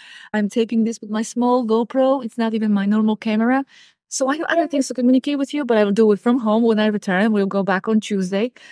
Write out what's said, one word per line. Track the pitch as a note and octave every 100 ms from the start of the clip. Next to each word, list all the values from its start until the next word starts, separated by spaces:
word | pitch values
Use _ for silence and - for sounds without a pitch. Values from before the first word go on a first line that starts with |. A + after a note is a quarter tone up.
| - - -
I'm | G#3+ G#3
taping | A#3+ A3+ A3+
this | A3 A3+
with | G#3+
my | G#3+
small | A3+ A#3+ B3 B3+ A3+
GoPro. | A3 A3+ C4 C4 C4+
It's | A3+ -
not | A3+
even | A3 G#3+
my | G3+ G3+
normal | G#3+ A3 G#3+
camera. | A3 G#3+ A3+ C4 C#4 - - _ -
So | - C4
I | D4+
have | E4
other | E4+ E4
things | C#4 C4+
to |
communicate | - B3 C4 C#4+ C#4+
with | C#4
you, | C#4+
but | B3 A3+
I |
will | G3+
do | G3+ A3
it | G3+
from | A#3+ B3+
home | A3 G#3+
when | A#3 G#3+
I | G#3+
return. | G#3 - F#3 A3+
We'll | G#3 G3
go | G3
back | F#3+ F#3+ G3+
on | A3
Tuesday. | - G3+ F#3 G3 A#3+ - -